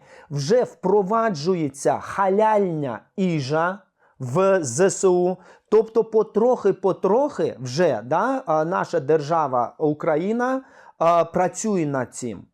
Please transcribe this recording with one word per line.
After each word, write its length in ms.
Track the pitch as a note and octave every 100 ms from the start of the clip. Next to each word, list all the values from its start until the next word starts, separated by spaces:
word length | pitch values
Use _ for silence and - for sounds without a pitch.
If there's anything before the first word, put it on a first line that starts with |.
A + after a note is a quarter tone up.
| _ - -
Вже 340 | C#3+ C#3 B3
впроваджується 1400 | A3 - F#3 G#3 F#3 A3+ A3+ D#3 D#3+ F#3 D3 - D#3 A#2
халяльна 1000 | - - G3 G3 A3 G#3+ F#3+ D#3+ C#3+ G#2+ - -
їжа 640 | F#3 D#3+ B2+ D#3 E3+ G3 _ _ _ -
в 440 | B2+ D3 G3 F#3+
З 260 | C#3 A#2+ F#3+
С 140 | - F#3+
У. 300 | F3+ F3+ F3+ - - -
Тобто 320 | G#3+ A3 A3+
потрохи-потрохи 1500 | A3 A3 G#3+ G#3 A#3+ B3 G3+ F3+ F#3+ E3+ F#3 A3+ C#4+ A#3+ D3 A2
вже, 420 | B2+ C3 F3 A2+ A#2
да, 380 | D#3+ A#3 C4+ -
е, 180 | D#3 D#3+
наша 340 | G3 F3+ E3+
держава 760 | C#3 D#3 C#3+ E3 C#3+ B2+ A#2 -
Україна, 840 | D#3 D3+ E3 D#3 F#3+ A#3 B3 C4 C4+ - - -
е, 240 | E3 E3+ E3
працює 600 | F3 F3+ F3+ A3 G3 D3+
над 300 | C3+ A#2+ -
цим 280 | A#2+ F2+ -